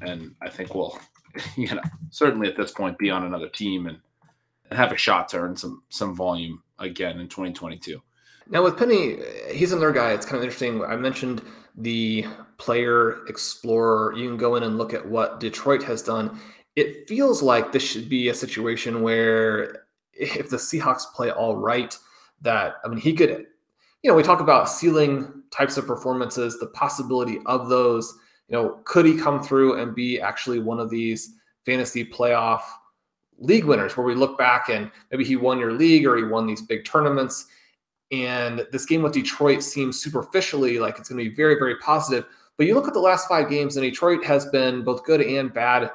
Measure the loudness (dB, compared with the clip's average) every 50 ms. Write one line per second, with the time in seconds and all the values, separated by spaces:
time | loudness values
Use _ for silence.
0 | -12 -12 -12 -12 -12 -16 -18 -16 -16 -16 -12 -12 -12 -8 -6 -6 -6 -6 -6 -14
1 | -18 _ _ _ _ _ -16 -14 -14 -12 -8 -6 -6 -6 -6 -6 -8 -8 -10 -10
2 | -18 -14 -6 0 0 0 0 0 -2 -4 -2 -4 -6 -6 -6 -6 -6 -6 -4 -2
3 | -2 -2 -2 -2 -4 -6 -6 -8 -8 -10 -10 -8 -6 -4 -4 -4 -6 -8 -12 -14
4 | _ _ _ _ _ _ _ _ _ _ _ _ _ -8 0 0 2 2 2 0
5 | 2 2 2 2 0 -2 -6 -6 -6 -6 -6 -8 -10 -12 -12 -16 _ _ -10 -8
6 | -8 -6 -6 -4 -4 -4 -4 -4 -6 -10 -12 -14 _ _ _ -12 -12 -12 -8 -6
7 | -6 -6 -6 -8 -12 -14 -12 -10 -10 -10 -10 -10 -12 -12 -12 -12 -14 -14 -14 -16
8 | _ _ _ _ _ _ _ _ _ -6 0 2 2 2 2 2 2 4 4 4
9 | 2 0 -4 -6 -10 -12 -14 -14 -12 -10 -2 0 0 0 2 2 2 2 2 2
10 | 2 2 0 -2 -4 -4 -6 -4 -4 -6 -6 -4 -4 -4 -2 -4 -4 -4 -4 -4
11 | -4 -4 -4 -4 -6 -6 -6 -8 -10 -14 -20 -20 -20 _ _ -10 -6 -4 -2 -2
12 | 0 0 0 -2 -4 -6 -10 -16 -20 _ _ -12 -4 -2 0 0 2 4 4 4
13 | 4 4 0 -4 -10 -12 -8 -6 -6 -6 -6 -6 -4 0 2 2 4 4 4 2
14 | 2 0 -2 -4 -6 -6 -4 0 0 2 2 2 0 0 -2 -2 -4 -4 -6 -8
15 | -6 -4 -2 0 0 0 -2 -4 -8 -8 -6 -4 0 2 2 2 2 -2 -6 -6
16 | -4 -2 -2 -2 -2 -4 -6 -10 -18 -20 -20 _ _ _ 0 0 0 0 -2 -10
17 | -12 -6 -2 2 2 2 2 4 4 4 4 4 2 2 0 -2 -2 -2 -6 -8
18 | -6 -2 -2 0 0 0 0 -2 -4 -6 -6 -4 -4 -4 -4 -4 -4 -4 -4 -2
19 | 0 0 2 2 2 4 4 4 2 2 0 0 -4 -6 -8 -14 -20 _ _ _
20 | _ _ _ -6 -6 -6 -4 -6 -6 -6 -4 -2 -2 0 -2 0 0 0 0 -2
21 | -2 -10 -6 -4 -4 -2 -2 -2 0 -2 -2 -2 0 0 0 0 -2 -4 -8 -14
22 | _ _ _ _ _ _ _ _ -2 0 2 2 2 -2 -4 -8 -10 -8 -6 -2
23 | 0 0 4 6 4 4 4 0 -8 -14 _ _ _ _ _ _ _ _ _ _
24 | 2 6 6 6 8 6 4 4 6 6 6 6 6 2 0 0 2 2 4 4
25 | 4 4 2 -2 -4 -8 -14 -20 -20 -12 -4 -2 -2 0 0 -2 -2 -4 -4 -4
26 | -4 -4 -2 -2 -4 -4 -4 -4 -4 -4 -4 -6 -10 -10 -6 -4 -4 -2 -2 -4
27 | -4 -2 0 0 0 -2 -4 -6 -4 -2 -2 -2 0 2 2 4 4 4 4 2
28 | -2 -4 -8 -12 _ _ _ _ _ -4 -2 0 0 -2 -4 -6 -8 0 4 6
29 | 6 6 6 4 2 0 -2 -2 -2 0 2 4 4 4 4 0 -4 -6 -6 -4
30 | -4 -2 -2 -2 -4 -4 -6 -6 -6 -4 -4 -4 -2 -4 -4 -4 -4 -4 -4 -4
31 | -2 -2 -4 -4 -6 -10 -12 _ _ _ _ _ -6 -2 -2 0 0 -2 -2 -4
32 | -6 -8 -4 0 2 2 4 2 2 2 0 0 -2 -8 -16 -20 _ _ _ _
33 | _ _ _ _ _ _ _ -8 2 4 4 4 6 4 2 2 2 -2 -2 -2
34 | -2 0 2 2 0 0 0 2 2 2 2 2 0 -2 -4 -4 -4 -8 _ _
35 | _ -10 -4 -4 -2 0 0 0 2 0 0 0 -2 -2 0 2 4 8 8 8
36 | 8 6 4 4 2 0 0 0 0 -2 -4 -6 -4 -6 -6 -6 -4 -2 0 2
37 | 2 2 2 0 0 -2 -4 -6 -6 _ _ _ _ _ _ _ _ _ _ _
38 | _ -8 -6 -4 -4 -2 -2 -2 -2 -4 -4 -6 -6 -6 -4 -6 -2 0 2 2
39 | 2 2 0 0 -2 -2 -2 2 4 4 4 4 2 -2 -2 -2 -4 -2 -2 -2
40 | -4 -2 -4 -6 -6 -2 -2 -2 0 0 0 0 2 2 2 0 0 -2 -4 -6
41 | -12 -10 -8 -6 -6 -6 -2 2 4 4 4 4 2 -2 -2 -2 2 2 2 2
42 | 2 0 0 -2 -2 -4 -14 _ _ _ _ 2 4 4 4 4 2 2 0 4
43 | 6 6 4 4 2 2 2 2 2 2 0 0 -2 -2 -2 -2 -2 -2 -2 2
44 | 2 2 2 2 2 2 2 2 2 2 2 2 2 2 0 -2 -2 -2 -2 -2
45 | 2 2 4 4 4 2 0 -2 -2 -2 -2 0 2 4 4 2 2 0 -6